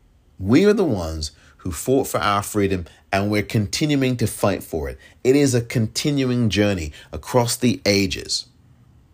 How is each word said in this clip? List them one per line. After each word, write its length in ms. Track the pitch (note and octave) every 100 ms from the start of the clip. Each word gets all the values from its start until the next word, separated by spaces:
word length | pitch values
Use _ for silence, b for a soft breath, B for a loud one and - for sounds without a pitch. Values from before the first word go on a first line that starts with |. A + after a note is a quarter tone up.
| _ _ _ _
We 260 | F#2 C3+
are 80 | G3+
the 120 | G#3+
ones 480 | F3+ G2+ E2 D#2+ D2+ b b b
who 140 | F#2
fought 340 | D#2+ - C3 F#2+
for 120 | A#2
our 240 | F#2 G2+
freedom, 440 | - G#2 G2 F#2 E2 B B
and 200 | G2 G#2
we're 120 | G#2
continuing 720 | G2+ A#2 G2+ - D#3 C#3+ C3 B2
to 100 | A2
fight 340 | - G#2+ F#2
for 260 | - D#2+ C#2
it. 80 | C2+ B B
It 100 | B2
is 220 | C#3 C#3+ A#2+
a 40 |
continuing 880 | A#2+ B2+ A2 - D3+ C#3+ C3 B2 A#2
journey 420 | F#2+ G#2 F#2+ D2+ B B
across 460 | D#2 - B2+ A#2+ -
the 240 | B2+ -
ages. 600 | G2+ G2+ G2 - - - - _ _ _ _ _ _